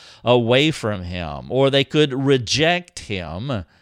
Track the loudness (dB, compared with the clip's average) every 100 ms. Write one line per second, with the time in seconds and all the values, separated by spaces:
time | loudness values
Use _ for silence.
0 | -20 -4 2 4 4 4 2 0 -4 -6
1 | -6 -8 -8 -10 -4 2 2 2 2 2
2 | 2 0 2 0 0 0 0 0 -4 -16
3 | -10 -8 -8 -8 -6 -8 -8 _